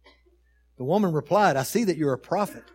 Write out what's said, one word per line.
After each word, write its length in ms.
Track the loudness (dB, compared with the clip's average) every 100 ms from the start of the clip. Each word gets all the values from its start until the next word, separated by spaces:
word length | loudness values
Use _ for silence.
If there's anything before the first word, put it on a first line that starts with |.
| -20 _ _ _ _ _ _ _
the 60 |
woman 280 | -2 0 0
replied, 460 | -2 0 2 4 2
"I 60 |
see 200 | -2 -2
that 140 | 0 0
you're 160 | 0
a 40 | -2
prophet. 460 | -4 -4 -4 -6 -20